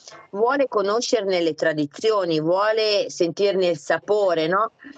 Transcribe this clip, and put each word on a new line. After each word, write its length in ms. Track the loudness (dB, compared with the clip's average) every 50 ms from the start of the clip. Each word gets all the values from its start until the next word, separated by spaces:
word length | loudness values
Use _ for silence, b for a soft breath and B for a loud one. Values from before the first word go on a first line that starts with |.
| B B B B B B
vuole 360 | -6 -2 -2 0 0 0 0
conoscerne 720 | 0 0 -2 0 0 0 -2 -2 0 -2 -2 0 0 0 0
le 140 | 0 -2 -2
tradizioni, 840 | -2 -2 -2 0 0 -2 -4 -4 -4 0 0 2 2 0 0 0 0
vuole 680 | 0 2 2 2 2 2 2 2 2 2 2 0 0 -2
sentirne 580 | -2 -2 -2 -2 0 0 0 0 2 2 2 0
il 100 | 0 -2
sapore, 720 | -2 -2 -2 -2 0 0 0 2 2 2 2 2 0 0
no? 240 | 0 0 0 -2 _ _ B B B